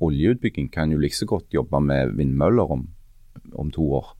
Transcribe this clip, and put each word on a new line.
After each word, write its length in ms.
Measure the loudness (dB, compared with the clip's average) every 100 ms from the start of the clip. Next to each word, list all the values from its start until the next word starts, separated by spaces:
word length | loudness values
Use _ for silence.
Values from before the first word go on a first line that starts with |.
oljeutbygging, 680 | 0 2 2 2 -2 -4 -6
kan 160 | -2 0
jo 60 | 2
like 180 | 0 -2
så 120 | -4
godt 240 | -4 -2
jobbe 260 | -4 0 0
med 320 | 2 2 0 0
vindmøller 540 | 0 2 4 4 2
om, 140 | -2 -4 -14 -20 -20 -20 -20 -16 -8
om 140 | -6
to 140 | -2 0 0
år. 80 | -2